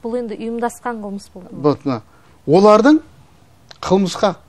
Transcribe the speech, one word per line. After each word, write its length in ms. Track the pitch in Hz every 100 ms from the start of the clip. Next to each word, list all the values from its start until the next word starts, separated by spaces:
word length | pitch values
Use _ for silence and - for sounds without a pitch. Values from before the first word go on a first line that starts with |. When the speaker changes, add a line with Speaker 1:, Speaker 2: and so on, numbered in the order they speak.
Speaker 1:
Бұл 160 | 233 247
енді 160 | 233 214
ұйымдасқан 640 | 226 233 233 - 247 233
қылмыс 300 | 208 196 -
болды. 220 | 196 180 -
Speaker 2:
Вот, 300 | 143 143 143
мына 160 | 120 - _ _ _ -
олардың 540 | 165 208 214 233 311 - _ _ _ _ _ _ -
қылмысқа 520 | - 190 190 - 202 175